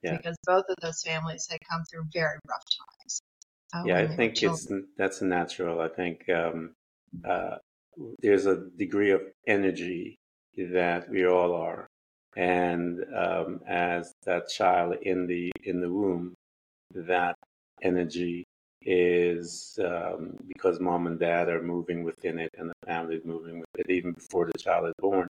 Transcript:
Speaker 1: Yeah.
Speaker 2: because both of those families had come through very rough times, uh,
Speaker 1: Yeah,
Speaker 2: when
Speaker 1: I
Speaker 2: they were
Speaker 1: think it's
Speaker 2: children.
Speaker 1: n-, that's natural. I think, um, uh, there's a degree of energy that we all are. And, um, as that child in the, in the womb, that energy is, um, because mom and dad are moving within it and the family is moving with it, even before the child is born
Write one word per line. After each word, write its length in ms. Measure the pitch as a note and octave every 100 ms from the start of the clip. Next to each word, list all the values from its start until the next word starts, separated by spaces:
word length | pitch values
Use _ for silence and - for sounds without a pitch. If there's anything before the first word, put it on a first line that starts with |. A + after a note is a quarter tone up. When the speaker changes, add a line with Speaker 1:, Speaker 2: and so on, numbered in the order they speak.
Speaker 1:
Yeah. 160 | F3+ E3
Speaker 2:
because 180 | E3 E3+ -
both 200 | F#3 F#3+
of 60 | F#3
those 200 | E3 D#3+
families 440 | E3 D#3+ D#3+ D#3+ -
had 100 | D#3+ -
come 140 | E3+ E3
through 140 | E3 D#3
very 260 | E3+ D#3 D3 -
rough 160 | - - -
times, 440 | - _ - - _ _ - _ _
uh, 100 | - C#3+
Speaker 1:
Yeah, 80 | F2+
Speaker 2:
when 0 |
Speaker 1:
I 60 | C3
Speaker 2:
they 40 |
were 40 | D#3
Speaker 1:
think 140 | A2+
it's 80 | -
Speaker 2:
children. 400 | G2+ E2 - G2
Speaker 1:
n-, 60 | G2 -
that's 240 | G2 -
natural. 600 | F#2+ F2+ E2+ - F2 E2
I 80 | D#2+
think, 380 | E2+ F2+ E2 -
um, 440 | E2+ E2+ E2 E2 _ _ _ _ F2
uh, 340 | G2+ F2+ F#2 - _ _ _ - B2+ -
there's 240 | A2 G2 G2
a 100 | F2+ F#2 E2+
degree 340 | F#2+ G2+ G2+
of 100 | F#2+ - - -
energy 680 | G2+ F#2+ E2+ F2 F2 F2 - _ _ _ -
that 500 | F2+ F2+ F2 F2 -
we 160 | G2 F2+
all 280 | F2+ F2
are. 340 | E2+ D#2+ - - _ _ _ _ -
And, 680 | F2+ F2+ F2 F2 F2 F2 F2
um, 480 | F#2+ F2+ F2 E2+ F2 -
as 440 | F2 F2 F2 E2 -
that 240 | - F2 -
child 460 | - F#2+ F2+ F2 -
in 260 | G2 F#2 F2+
the, 240 | F2 F2 F#2
in 180 | G2+ F2+
the 100 | F2
womb, 420 | F#2 G2+ F2 F2 F2+ _ _ _ _ _
that 420 | F#2 E2+ F2+ F2 F2 _ _ _ _
energy 640 | F#2+ F2+ F2 E2 F2 F2 F2 _ _ _
is, 960 | - F#2 F2+ F2 F2 E2+ E2+ - - -
um, 540 | F2+ E2+ F2 F2+ E2 - F2
because 320 | F#2 F#2+ E2+
mom 280 | F2+ F2 E2+
and 120 | E2
dad 300 | E2+ E2+ F2
are 120 | E2+
moving 400 | E2+ F2 E2+ E2+
within 340 | E2+ - F2+ E2
it 120 | E2 -
and 120 | E2+
the 160 | E2+ -
family 300 | E2 E2 E2
is 100 | E2
moving 340 | E2 E2 E2+
with 80 | E2 -
it, 100 | F2
even 220 | F#2 F2+
before 320 | E2+ - F#2 E2+
the 120 | E2+
child 300 | - F2 E2+
is 60 | E2
born 280 | G2 G2 F2